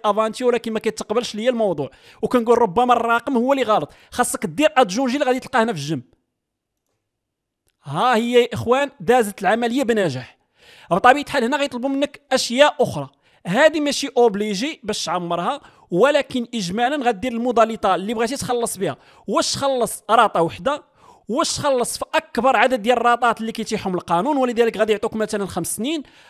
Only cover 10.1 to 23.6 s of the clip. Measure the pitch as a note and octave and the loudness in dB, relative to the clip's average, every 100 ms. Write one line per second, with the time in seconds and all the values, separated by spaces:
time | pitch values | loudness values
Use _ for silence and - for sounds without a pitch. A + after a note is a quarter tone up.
10.1 | B2+ B2 _ _ _ _ - - A3+ A#3+ | -2 -10 _ _ _ _ -20 -4 4 4
11.1 | C#4+ C#4 C#4 A#3 C#4+ C#4+ B3 C4+ C4+ C#4+ | 2 -2 -2 0 0 -2 -4 -4 -2 -4
12.1 | - - C4 - A#3+ D4 - A3+ C3 C3+ | -6 -4 -2 -2 4 4 4 -2 -2 -10
13.1 | _ _ _ - G#3 D#4 D#4 C#4+ - C#4 | _ _ _ -4 4 4 4 -2 -4 -2
14.1 | B3+ A#3+ G3 G#3+ F#3+ C#4+ - G3+ G#3+ - | 2 2 2 -4 -2 -4 -8 -8 -6 -4
15.1 | F3+ E3+ E3+ F#3+ C#4 - _ - F3 C4 | -4 -4 -4 -4 -6 -10 _ -6 2 4
16.1 | C#4+ C4+ B3+ A#3 A#3 F3 G3+ A#3+ D4+ A#3+ | 2 0 -6 -6 -6 -6 -2 -2 0 -2
17.1 | G3 B3+ A#3 B3 A#3+ A3 A3+ G#3 F3 G3 | -2 -4 -4 -2 2 2 2 0 0 -2
18.1 | A3+ A#3 C4+ - B3 A#3 F#3 F3+ B2 _ | -2 -2 -4 -4 -2 -4 -4 -6 -6 _
19.1 | - - C4+ - G3 C#4 C4 A3 - - | -18 -4 0 0 -2 -2 0 -2 -6 0
20.1 | A3+ G#3 F#3 E3 - F3 G3 - _ _ | 4 4 2 -2 -2 -4 -4 -8 _ _
21.1 | _ - B3 D#4+ - D4 B3+ A#3 - - | _ -6 -4 -2 -2 0 0 -2 -6 -4
22.1 | D#4+ - - B3+ A3 B3+ B3 G3+ A#3+ A#3+ | -4 -4 0 2 4 2 2 0 2 2
23.1 | A#3+ A#3+ A3 A3 A3 | 2 2 0 -6 -8